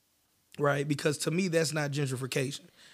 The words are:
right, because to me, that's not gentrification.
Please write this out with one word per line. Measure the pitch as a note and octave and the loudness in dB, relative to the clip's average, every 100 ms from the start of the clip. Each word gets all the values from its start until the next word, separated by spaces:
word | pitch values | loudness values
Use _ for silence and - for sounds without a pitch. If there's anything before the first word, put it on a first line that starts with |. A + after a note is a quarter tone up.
| _ _ _ _ _ - | _ _ _ _ _ 0
right, | C#3+ C#3+ C#3+ | 2 2 0
because | C#3 D#3+ D3 | 0 0 0
to | - | 0
me, | E3 F#3+ | 0 2
that's | E3 D3 | 2 2
not | D3+ C#3+ | 0 -2
gentrification. | C#3+ C3+ B2+ C3 D3+ C3+ - - - - | -2 -2 -2 -2 -2 -2 -6 -14 -20 -20